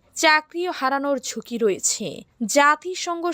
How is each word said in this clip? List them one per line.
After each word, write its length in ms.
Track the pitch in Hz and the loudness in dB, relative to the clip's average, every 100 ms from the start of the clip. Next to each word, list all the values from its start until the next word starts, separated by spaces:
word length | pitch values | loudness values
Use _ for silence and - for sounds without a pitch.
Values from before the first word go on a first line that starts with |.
| _ - | _ 0
চাকরিও 560 | 320 311 302 339 359 | 4 4 2 -6 -6
হারানোর 460 | 320 262 277 285 269 | -2 -2 0 0 -2
ঝুঁকি 380 | - - - 233 | -4 -10 -8 0
রয়েছে। 500 | 220 185 - - 190 - - - 220 | 0 2 -2 -2 -6 -10 -14 -8 0
জাতিসংঘ 720 | 285 285 302 349 370 - 339 339 | 4 4 4 -2 -8 -6 -4 -4